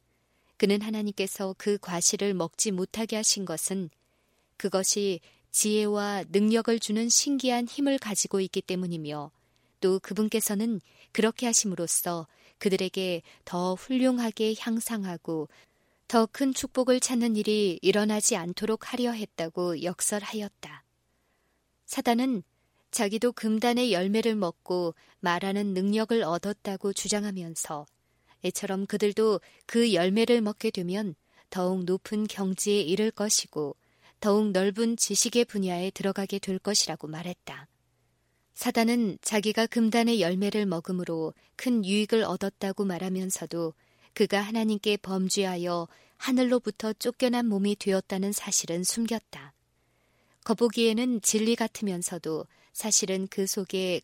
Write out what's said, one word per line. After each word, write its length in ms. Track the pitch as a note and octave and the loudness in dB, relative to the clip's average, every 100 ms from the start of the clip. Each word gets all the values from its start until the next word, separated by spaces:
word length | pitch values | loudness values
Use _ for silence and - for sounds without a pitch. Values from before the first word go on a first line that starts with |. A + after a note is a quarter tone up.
| _ _ _ _ _ - | _ _ _ _ _ 0
그는 240 | G3+ G#3 | 2 2
하나님께서 720 | G#3+ G#3+ G#3 G3+ G3 - F#3+ F#3+ | 0 -4 -4 -2 -4 -4 -6 -4
그 200 | G#3 G3+ | -2 -2
과실을 560 | - E3+ - G3+ G3+ | -2 0 0 2 0
먹지 380 | F#3 E3 - A3 | 0 -2 -2 -2
못하게 460 | F#3 F#3 - A3+ A3 | -2 -4 -4 -4 -2
하신 280 | G#3+ - F3+ | 0 0 -2
것은 440 | D#3 - F#3+ E3+ _ _ _ _ _ _ - | -4 -4 -4 -6 _ _ _ _ _ _ -6
그것이 640 | G3 F#3+ F#3+ G#3 G3+ F3 _ _ _ | -2 0 2 0 0 -2 _ _ _
지혜와 720 | - G#3+ G#3+ G#3 G#3 G3+ G3+ D#3 | 0 2 2 2 0 0 -2 2
능력을 500 | F#3 G#3+ A3+ A3+ A#3 | 4 4 4 4 0
주는 280 | - G#3+ A#3 | 0 0 2
신기한 580 | - - C#4 B3+ A#3+ A#3+ | 2 2 0 0 0 -2
힘을 300 | - C#4 C4+ | -2 0 0
가지고 420 | G#3+ G3+ - G3 | 0 -4 0 0
있기 220 | F#3+ F#3+ | 0 -4
때문이며 720 | - F3+ F#3 E3+ D3 D3 D3 _ _ _ _ - | -4 -4 -2 -4 -6 -8 -10 _ _ _ _ -2
또 180 | F#3+ F#3 | 2 2
그분께서는 800 | - G3+ G#3+ A3 - G3+ A#3 G#3 - _ _ | -2 -2 0 0 0 -2 -2 -2 -8 _ _
그렇게 340 | - A3 - B3 | 0 0 2 0
하심으로써 840 | A3+ G#3 F3 E3 - F3+ E3+ D#3+ _ - - | 2 0 -2 -2 -2 -2 -4 -6 _ -20 -4
그들에게 640 | G#3 F#3 F#3 F#3+ F#3 E3+ - - | 0 2 0 -2 -2 -4 -8 -20
더 300 | - F3 F3+ F#3 | -8 -2 -2 -2
훌륭하게 800 | - C4 B3+ B3 A#3 G#3+ A3 G#3+ | -2 2 2 2 -2 0 -2 -2
향상하고 920 | - A3+ - A3+ F#3+ E3+ - D#3+ D3+ - _ _ _ _ - | -2 -4 -2 -6 -6 -6 -4 -4 -4 -10 _ _ _ _ 0
더 200 | A#3 A3 | 2 2
큰 260 | - C4+ | 2 -2
축복을 460 | B3+ C4 - B3 B3+ | -2 -4 -2 2 2
찾는 360 | - B3 A#3 G#3+ | 2 0 2 2
일이 440 | G#3+ G#3+ G3+ E3 | 2 2 2 2
일어나지 540 | F3+ G#3 G#3+ G#3+ - G3 | 2 4 2 2 0 0
않도록 580 | F3 F#3 A3 A3 - | -2 -4 -2 -4 -4
하려 180 | B3 A#3+ | -2 -2
했다고 720 | A#3 G#3 - E3 F3+ F3+ D#3+ | -2 -6 -6 -6 -2 -2 -2
역설하였다. 1000 | E3 F3+ - G#3 G3+ A3 G3+ - - - _ _ _ _ _ _ _ _ _ _ - | -4 -2 -2 -2 -4 -8 -8 -12 -18 -20 _ _ _ _ _ _ _ _ _ _ -10
사단은 580 | - C4 A#3 C4 A3+ - _ _ _ _ | -2 2 2 2 -2 -4 _ _ _ _
자기도 400 | - G3+ G#3+ A#3+ | -4 -2 0 0
금단의 600 | A#3+ A3 A3 A#3+ A#3+ B3 | 0 -2 2 2 2 2
열매를 440 | F3 F#3+ G#3+ A3+ A3 | 2 2 2 0 0
먹고 580 | F3 - - F3+ F3 - _ - | -2 -4 -4 -2 -2 -4 _ -4
말하는 540 | F3+ F3 G3 G3 G3+ | -2 0 0 -2 -2
능력을 480 | F#3 G3 G#3+ A3 A#3 | 0 0 0 2 0
얻었다고 720 | E3 F3 G3+ G#3 - F#3+ G3+ | 2 -2 -4 -6 -8 -6 -4
주장하면서 920 | G3+ - G#3 G#3 F#3+ E3+ D#3+ - D3+ D3+ _ _ _ _ _ | -4 -2 -2 -2 -6 -8 -8 -8 -8 -12 _ _ _ _ _
이처럼 420 | F3+ - G3 F#3+ G3 | -4 -4 -4 -4 -2
그들도 560 | G#3 G#3 G3+ A3 G3 - _ - | 2 2 4 2 2 -2 _ -2
그 280 | A#3 A#3 | 2 4
열매를 480 | F3 F3+ G#3 A#3 A#3+ | 4 4 4 4 4
먹게 280 | G#3 G#3+ A3 | 2 -2 -4
되면 460 | G#3 F3 F#3+ G#3 D3+ _ _ - | -2 -2 -2 -4 -8 _ _ -10
더욱 340 | F#3+ F3+ F#3+ F3+ | -2 0 0 0
높은 420 | F#3+ - G#3+ G#3+ | -2 -2 -2 -2
경지에 540 | - F#3+ F#3+ G#3 G#3 | -2 -2 -2 0 2
이를 280 | D#3 G3 A3 | 2 0 0
것이고 640 | - G#3 - - - D3 - _ _ - - | 0 0 0 -2 -6 -6 -8 _ _ -20 -4
더욱 320 | G#3+ G#3 G#3+ | 2 4 4
넓은 460 | F#3 G3 G3+ A#3 A#3 | 2 2 2 0 0
지식의 480 | - G3+ A#3+ A#3+ A#3 | 0 2 2 2 0
분야에 440 | G#3 F#3+ F3 F#3+ | 0 -2 -2 -4
들어가게 500 | - F#3+ F#3+ G3 G3 | -2 -2 -2 -4 -6
될 200 | - F#3+ | -4 -4
것이라고 480 | - G3+ - D#3 D3+ | 0 0 0 -4 -8
말했다. 600 | D#3 E3+ F3+ - C3+ C#3+ _ _ _ _ _ _ _ _ | -10 -10 -12 -14 -16 -18 _ _ _ _ _ _ _ _
사단은 640 | - B3 A#3 A3+ A#3+ A3 - | -6 -2 2 2 2 0 -2
자기가 440 | - G#3+ G#3+ G#3+ A3+ | -2 0 0 0 0
금단의 540 | A#3 A3+ A#3 A#3 A#3 | 2 2 4 4 4
열매를 440 | E3+ F#3 G3+ G#3+ G3+ | 2 2 0 0 0
먹음으로 640 | E3 - F#3 F3 E3 D#3 - _ - | -2 -2 -4 -2 -2 -4 -6 _ -6
큰 280 | B3+ A#3+ | 0 2
유익을 400 | F#3 G3+ G#3 A3+ | 2 2 4 2
얻었다고 600 | F#3 F3+ G3 - G3 F#3+ G3 | 2 0 -2 -2 -4 0 -2
말하면서도 880 | E3+ F#3 F#3 F#3 - E3 E3+ E3 - _ _ _ - | 0 -2 -2 -2 -4 -6 -4 -4 -6 _ _ _ 0
그가 240 | G#3 G3+ | 2 2
하나님께 560 | G#3 A3+ A3 G#3 G#3+ G#3 | 0 0 0 0 0 0
범죄하여 920 | F#3+ F#3+ F#3+ G3+ F#3+ F3+ F3 F3 E3+ - _ - | 0 0 0 0 0 0 -2 -2 -4 -12 _ -8
하늘로부터 800 | - B3+ B3 B3 G#3+ - A3 | 0 2 4 2 0 -4 -4
쫓겨난 540 | G#3+ - - B3 A#3+ A#3+ | -4 -4 0 2 2 2
몸이 280 | G3 G3+ G#3 | 2 2 0
되었다는 560 | - F#3+ - F#3+ G3 | 0 0 0 -2 -2
사실은 540 | G#3 - - - E3+ F3+ | -2 -2 -2 0 -2 -2
숨겼다. 680 | - A3+ A3+ - C#3+ C#3 _ _ _ _ _ _ _ _ _ - | 0 -2 -2 -6 -18 -18 _ _ _ _ _ _ _ _ _ -2
겉보기에는 720 | G#3+ A#3 A3+ A3+ A3 B3+ A#3 | 2 2 2 2 2 0 0
진리 360 | - G#3+ A3 A#3 | 0 2 2 2
같으면서도 880 | A3+ - G3+ F3 F3 F3 D#3+ D#3 - _ _ | 0 -2 -4 -4 -4 -6 -4 -6 -6 _ _
사실은 560 | - A3 - F#3 F#3+ F#3+ | -8 0 0 2 -2 -2
그 180 | - F#3+ | -4 -2
속에 540 | - F#3+ F#3+ F#3 F3 | -2 -4 -2 0 -2